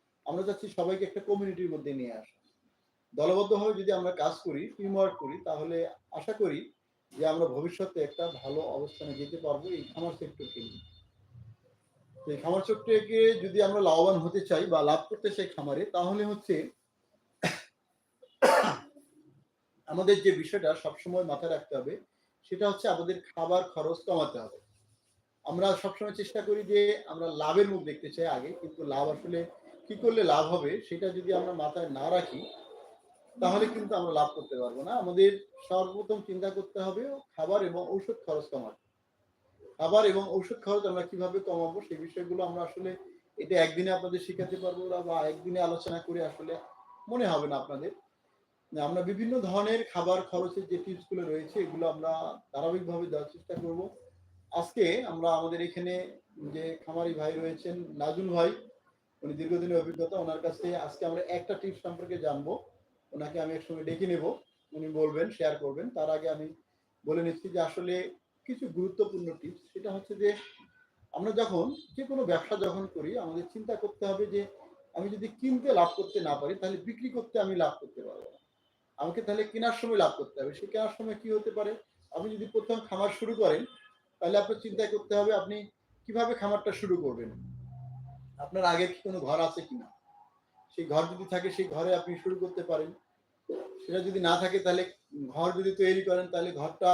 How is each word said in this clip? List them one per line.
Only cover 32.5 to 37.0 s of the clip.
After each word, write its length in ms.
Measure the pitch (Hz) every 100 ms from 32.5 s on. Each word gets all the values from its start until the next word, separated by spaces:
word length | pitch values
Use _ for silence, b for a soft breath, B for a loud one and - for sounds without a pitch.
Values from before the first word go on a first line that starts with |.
| - - - - - _ _ _ 240
তাহলে 240 | 180 202 220
কিন্তু 180 | 220 202 196
আমরা 140 | 175 151
লাভ 100 | 147 -
করতে 200 | - 127
পারবো 180 | 123 127 147
না। 60 | 240
আমাদের 280 | 180 180 196 196 - - -
সর্বপ্রথম 500 | 185 185 196 202 208 196
চিন্তা 200 | 185 196 190
করতে 220 | 190 196 190
হবে 180 | 190